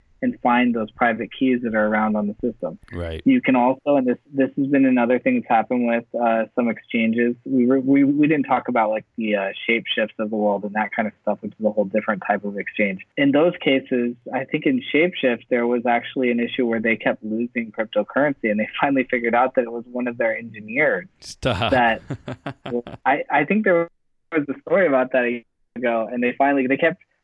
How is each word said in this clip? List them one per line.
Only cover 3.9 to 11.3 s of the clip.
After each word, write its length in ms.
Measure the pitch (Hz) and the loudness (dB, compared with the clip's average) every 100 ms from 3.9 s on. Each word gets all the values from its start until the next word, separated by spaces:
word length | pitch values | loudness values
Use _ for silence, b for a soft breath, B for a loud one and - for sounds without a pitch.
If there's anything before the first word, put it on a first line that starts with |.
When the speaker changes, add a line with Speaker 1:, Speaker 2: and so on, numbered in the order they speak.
| 143 | 2
Speaker 1:
and 100 | 127 | 2
this, 140 | 123 _ | -2 _
this 200 | 139 135 143 | -2 -2 -2
has 120 | 139 | 0
been 180 | 139 131 | 4 4
another 320 | 127 117 123 | 4 2 2
thing 160 | 131 123 | 2 0
that's 80 | - | 2
happened 380 | 117 107 123 120 | 0 2 0 0
with, 160 | 117 117 | -2 -4
uh, 300 | 113 117 113 110 | -2 0 0 0
some 160 | - 117 | -2 -2
exchanges. 640 | 107 - 120 113 117 120 120 | -2 -4 -2 0 2 0 -2
We, 220 | 135 131 120 | -2 2 4
were, 140 | 135 | 2
we, 240 | 131 139 | 4 4
we 240 | 139 147 147 | 4 4 4
didn't 180 | 151 127 | 2 2
talk 220 | 127 - | 0 0
about, 240 | 123 107 | 0 2
like, 120 | 110 - - | 0 -4 -6
the, 180 | 110 101 | -2 0
uh, 120 | 98 - - | -2 -4 -2
Shapeshifts 520 | 117 - - 107 - | -2 -2 -2 -2 -4
of 100 | 107 | -4
the 60 | 110 | 0
world 280 | 104 101 | 0 0
and 120 | 101 107 | -4 -4
that 160 | 107 - | -4 -4
kind 120 | 107 | -4
of 60 | - | -4
stuff, 160 | - | -4